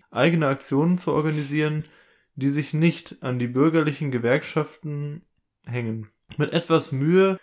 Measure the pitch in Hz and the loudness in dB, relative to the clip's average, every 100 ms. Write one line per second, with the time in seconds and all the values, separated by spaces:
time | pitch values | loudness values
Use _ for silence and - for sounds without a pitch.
0 | _ 120 160 165 139 139 - 139 170 180 | _ 0 2 2 0 -2 -2 2 2 2
1 | 160 143 151 151 139 151 151 156 - _ | 0 0 0 -2 -2 -2 0 -2 -8 _
2 | _ _ _ 135 139 147 143 156 170 - | _ _ _ -4 -2 0 -2 2 2 0
3 | - - 131 127 120 131 160 165 151 139 | -8 -10 -6 -2 0 2 4 4 0 -2
4 | 143 123 117 147 - 156 151 - 151 147 | -4 0 2 0 0 -4 -4 -8 -10 -8
5 | 147 156 _ _ _ _ 120 120 113 110 | -8 -12 _ _ _ _ -8 -6 -4 -6
6 | 107 _ - - 147 170 170 160 - 135 | -10 _ -10 -4 -2 -2 2 0 0 -2
7 | 151 185 190 185 | 2 4 4 0